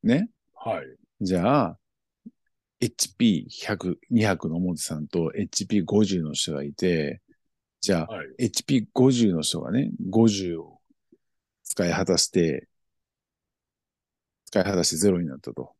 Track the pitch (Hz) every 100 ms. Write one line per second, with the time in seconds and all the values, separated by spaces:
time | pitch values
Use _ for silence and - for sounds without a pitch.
0 | 107 135 226 _ _ - 113 95 67 -
1 | _ _ 95 90 98 143 95 85 _ _
2 | _ _ - _ _ _ _ _ 120 -
3 | - _ 120 87 - - - 101 92 -
4 | _ 117 107 85 82 82 90 82 - 76
5 | 76 90 80 - 101 - 98 104 82 104
6 | 104 92 76 73 - 73 71 71 92 82
7 | 73 - _ _ _ _ _ _ - 87
8 | 80 101 71 - 120 - - 135 107 -
9 | 131 123 110 85 76 - 64 110 - -
10 | - 107 113 101 92 82 78 _ _ _
11 | _ _ _ _ _ _ - - 87 85
12 | 95 85 - 92 82 67 - _ _ _
13 | _ _ _ _ _ _ _ _ _ _
14 | _ _ _ _ - 104 92 95 82 80
15 | 101 90 82 67 65 62 65 _